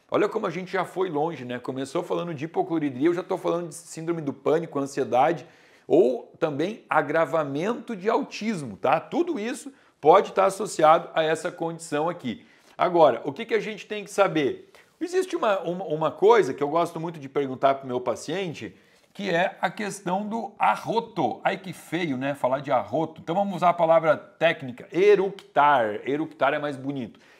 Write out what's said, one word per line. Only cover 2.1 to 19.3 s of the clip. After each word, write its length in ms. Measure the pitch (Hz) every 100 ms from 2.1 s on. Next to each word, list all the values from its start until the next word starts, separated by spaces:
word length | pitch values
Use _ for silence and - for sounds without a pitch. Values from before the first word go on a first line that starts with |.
| 175 175
de 100 | 143
hipocloridria, 640 | 156 190 170 160 147 123 160
eu 60 |
já 80 | 180
tô 160 | 180 180
falando 320 | 175 170 170
de 40 |
síndrome 460 | - - 160 165 170
do 140 | 143
pânico, 440 | - 139 160 165 143
ansiedade, 680 | 139 147 117 123 151 165 - _ _ _ -
ou 440 | 147 240 247 - -
também 460 | 160 139 180 240 -
agravamento 1080 | 156 143 160 151 160 143 143 196 247 233 196
de 140 | 208
autismo, 680 | 302 214 - 214 180 127 95
tá? 240 | 127 160
Tudo 400 | - 285 349 233
isso 320 | 226 285 269 - _ _
pode 280 | 147 190 214
estar 160 | 196
associado 640 | 190 190 196 - 156 170 170
a 100 | 165
essa 260 | 160 165 175
condição 580 | 175 165 165 - 147 165
aqui. 380 | 170 127 92 - _ _ -
Agora, 420 | 175 175 143 117
o 80 | 147
que 120 | 135
que 100 | 233
a 40 | 220
gente 280 | 190 208 -
tem 180 | 214
que 60 | 196
saber? 600 | - 185 156 127 - - - _ _
Existe 340 | 349 370 370
uma, 240 | 339 226 190
uma, 240 | 165 180
uma 260 | 165 151 156
coisa 440 | - 226 233 127
que 80 | -
eu 60 | 143
gosto 320 | 165 165 170
muito 180 | 170 165
de 100 | 135
perguntar 460 | 147 135 123 135
pro 120 | 135 135
meu 140 | 123
paciente, 760 | 127 110 - 180 180 120 101 - _ _ _
que 180 | -
é 260 | 196